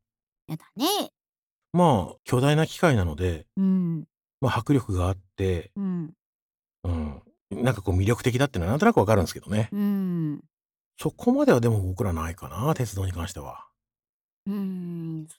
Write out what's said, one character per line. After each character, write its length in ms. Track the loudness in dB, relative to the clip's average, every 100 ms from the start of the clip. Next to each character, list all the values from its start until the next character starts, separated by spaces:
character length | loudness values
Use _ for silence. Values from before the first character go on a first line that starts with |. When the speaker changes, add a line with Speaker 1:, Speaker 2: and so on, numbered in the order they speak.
| _ _ _ _ -12
Speaker 1:
や 100 | -12
だ 80 | _ -4
ね。 360 | -2 -2 -4 _ _ _ _ _ _
Speaker 2:
ま 380 | 2 4 4 0
あ、 20 | -8
巨 160 | -2 2
大 160 | 4 4
な 120 | 2
機 100 | 2
械 180 | 2 4
な 80 |
の 120 | 2 0
で、 320 | -2 -2 -6 -2
Speaker 1:
う 40 |
ん。 460 | 0 2 0 -4 -8 _ _ _
Speaker 2:
ま 80 | -2
あ、 80 | 0
迫 160 | 2
力 200 | 0 0
が 140 | 0 0
あ 40 |
っ 60 | -2 -8 -2
て、 360 | 0 0 -4 -6
Speaker 1:
う 60 |
ん。 320 | -4 -4 -6 -12 _ _ _ _ _ _
Speaker 2:
う 60 | -4
ん。 320 | -4 -4 -8 -16 _ -12
な 200 | -4 -2
ん 40 | -2
か 60 |
こ 100 | 0
う 60 | 2
魅 80 | 2
力 180 | 2
的 140 | 0 0
だ 80 | 0
っ 40 |
て 100 | 0
の 60 | -2
は 60 |
な 60 | 2
ん 20 |
と 60 | 4
な 80 |
く 40 | 4
わ 80 | 4
か 100 | 4
る 80 |
ん 40 | 2
す 60 |
け 80 | -4
ど 100 | -4
ね。 180 | -2 -2
Speaker 1:
う 40 | -2
ん。 640 | -2 -2 -2 -2 -2 -4 -12 _ _ _ _ -8
Speaker 2:
そ 140 | -6
こ 220 | -2 0
ま 120 | 2 6
で 60 |
は 80 | 6
で 80 | 4
も 140 | 2
僕 240 | 0 -2 -2
ら 80 |
な 160 | -2 -4
い 60 | -8
か 120 | -10
な、 260 | -4 -2 0
鉄 200 | -2 -4
道 100 | -4
に 60 |
関 160 | -4 -8
し 60 |
て 80 | -8
は。 260 | -14 -14 -18 _ _ _ _ _ _ _ -8
Speaker 1:
う 40 |
ー 20 |
ん、 760 | -6 -6 -6 -8 -8 -8 -8 -10